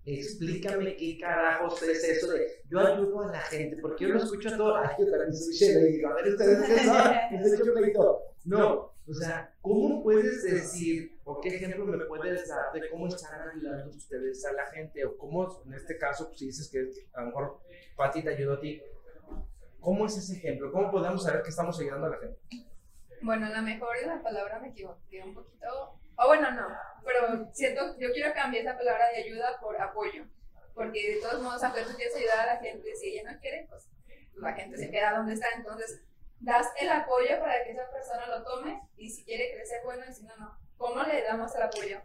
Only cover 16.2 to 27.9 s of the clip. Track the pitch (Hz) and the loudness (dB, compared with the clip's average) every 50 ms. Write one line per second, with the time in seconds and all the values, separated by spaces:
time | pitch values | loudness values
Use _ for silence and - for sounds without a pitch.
16.2 | 156 160 - - 139 131 131 - 147 - - 131 131 131 - - - - - 127 | -8 -10 -10 -10 -10 -10 -10 -10 -12 -6 -4 -4 -4 -4 -8 -14 -18 -14 -10 -8
17.2 | 120 120 - 143 135 - - - - - - - - - - - 139 139 - 160 | -8 -6 -4 -4 -6 -6 -8 -12 -20 -20 -20 -20 -20 -20 -2 0 0 0 0 0
18.2 | 151 156 139 135 139 139 139 - - 151 - - - - - - - - - - | -2 -2 -2 0 0 0 -2 -2 -4 -8 -8 -10 -12 -16 -16 -16 -16 -18 -20 -20
19.2 | - - - - - - - - - - - - - 180 196 208 214 208 - 190 | -14 -10 -8 -8 -8 -8 -10 -16 -18 -20 -18 -6 0 0 2 2 2 0 0 -4
20.2 | - - 185 - - 147 135 131 139 139 143 185 208 196 196 185 170 180 185 175 | -6 -6 -8 -6 -4 -4 -4 -4 -6 -2 0 2 2 2 2 0 2 2 -2 0
21.2 | - 160 147 156 - - 156 - 170 175 160 160 147 139 139 139 156 156 135 - | 0 0 0 0 -2 -2 -4 -2 -2 -2 -2 -4 -4 -6 -4 -4 -4 -4 -4 -6
22.2 | - 120 - - - - - 240 - - - - _ - - - - - - - | -8 -12 -12 -14 -14 -16 -16 -16 -14 -16 -16 -18 _ -20 -20 -20 -20 -20 -16 -8
23.2 | - 226 220 220 214 214 214 220 220 220 220 220 247 233 233 247 269 320 330 285 | -2 -2 -2 -2 -2 -4 -4 -4 -4 -4 -4 -4 -4 -4 -4 -4 -4 -4 -6 -4
24.2 | - 226 220 202 202 202 220 226 247 269 - - 196 185 175 - - - 190 190 | -6 -6 -4 -4 -6 -6 -8 -10 -10 -12 -14 -14 -14 -16 -16 -16 -18 -18 -16 -16
25.2 | 190 196 202 190 - - _ _ - 233 254 269 269 - - - - - - - | -14 -14 -16 -16 -18 -20 _ _ -10 -8 -8 -8 -8 -10 -14 -20 -20 -16 2 4
26.2 | 240 262 311 311 294 262 247 247 208 185 - - - - - - - 262 247 247 | 8 8 8 8 6 0 0 -4 -6 -8 -8 -10 -12 -14 -16 -12 -4 0 2 2
27.2 | 240 226 233 226 220 - - - 269 254 - 269 269 - | 4 2 0 -2 -4 -8 -6 0 0 0 0 0 -4 -4